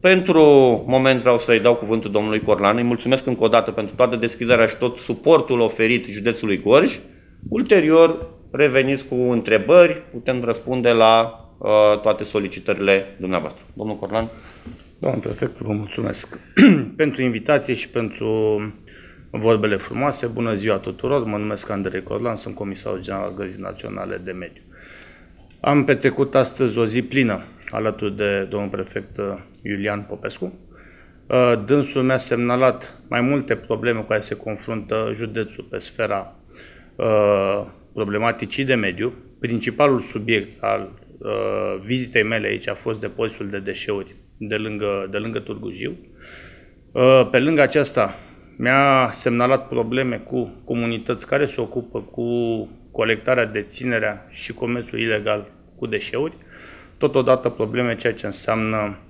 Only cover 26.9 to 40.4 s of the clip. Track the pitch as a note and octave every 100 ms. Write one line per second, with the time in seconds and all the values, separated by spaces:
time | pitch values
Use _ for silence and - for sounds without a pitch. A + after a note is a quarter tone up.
26.9 | A#2 B2 C3+ A#2+ F#2+ - - - A2 A2
27.9 | G#2+ G#2+ G2+ G#2 G2 F#2+ G#2 G2 G2 F#2
28.9 | - G2+ - G2+ F#2 - - A2 G2+ G#2
29.9 | G#2 G#2 G2+ A2 - F#3 - - - -
30.9 | - - - - B2+ B2 A#2 G#2 C#3+ C#3+
31.9 | C#3 C3 C3 - A#2+ A#2+ B2 C3 - -
32.9 | - - A#2+ B2 C#3+ - A2+ - A2 A#2
33.9 | A2+ G#2 G#2+ - G#2 - G#2 - A2+ G#2
34.9 | A2+ A2 A2 A2+ A2 G#2+ - - G#2 -
35.9 | - G#2+ G2+ F#2+ - - - - - -
36.9 | - A2+ G#2+ G#2 G2+ G2 G2+ G#2 - -
37.9 | - G2+ G#2 A2+ A#2 G#2 - C3+ B2 G2+
38.9 | F2+ A#2 - - _ B2 A2+ - A2 C#3+
39.9 | B2+ - - A2 A2+